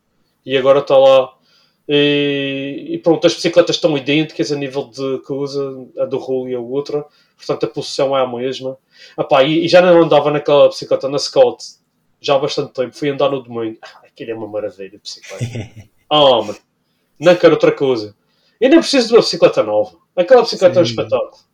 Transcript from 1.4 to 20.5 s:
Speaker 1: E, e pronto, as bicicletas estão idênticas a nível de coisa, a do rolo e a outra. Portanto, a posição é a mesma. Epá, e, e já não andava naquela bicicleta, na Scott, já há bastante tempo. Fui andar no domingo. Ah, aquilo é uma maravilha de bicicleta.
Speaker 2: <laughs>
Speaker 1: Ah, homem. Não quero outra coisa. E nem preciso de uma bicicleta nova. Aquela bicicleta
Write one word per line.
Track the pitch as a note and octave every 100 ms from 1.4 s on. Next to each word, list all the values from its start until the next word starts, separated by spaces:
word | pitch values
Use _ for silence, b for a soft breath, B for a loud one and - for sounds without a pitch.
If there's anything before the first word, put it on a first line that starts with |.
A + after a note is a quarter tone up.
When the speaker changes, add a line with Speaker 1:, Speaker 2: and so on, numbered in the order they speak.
| _ _ _ _ -
Speaker 1:
E, | D3 C#3+ C#3+ C#3+ C#3 C#3 C3+ C#3 C#3 D3
e | E3
pronto, | F3 D#3 E3+
as | -
bicicletas | F3+ F3 E3+ D#3+
estão | E3+ C#3+
idênticas | C3 D3 D#3 - C#3+
a | C#3+
nível | C#3 C#3 A#2+
de | C3 C3+ C3
coisa, | - C#3 C#3+ C#3 C#3 C3 B2 -
a | C3
do | C3+
rolo | - C3 B2+
e | B2
a |
outra. | A#2 C3+ C#3+ D3 D3 _ _ _
Portanto, | - - A2
a |
posição | - - - C3+ C3+
é |
a | B2
mesma. | A#2+ B2+ B2 C3 - _ b b b
Epá, | D3+ C#3
e, | C3+ D#3+ E3
e |
já | F3+
não | F3+ E3+
andava | D#3+ D3 D3
naquela | D3 D3+ D3 C3
bicicleta, | - - C3 C3+
na | C#3+
Scott, | - - B2 A2+ - - _ _ _ _
já | - C#3
há |
bastante | C#3 - C3+
tempo. | - B2 -
Fui | D3
andar | C#3 C#3+
no | C3+
domingo. | A#2+ A#2 A2+ A2
Ah, | - - _
aquilo | - B2
é | A2+
uma | G#2+
maravilha | G#2+ G2+ F#2+ F#2+
de | G2+
bicicleta. | - - - - A#2+
Speaker 2:
<laughs> | A#2 A2 - - _ -
Speaker 1:
Ah, | D3+
homem. | C#3+ A#2+ G#2 G#2 _ _ _ _ _ -
Não | D#3+ F3
quero | E3+
outra | D3+ E3
coisa. | - C#3 A#2+ G#2 - _ _ _ -
E | C4
nem | D#4+
preciso | - C#4 A3+
de |
uma | A3+
bicicleta | - E3+ E3+ C#3+
nova. | G#2+ G#2+ - _ _ -
Aquela | F3+ B3+
bicicleta | A3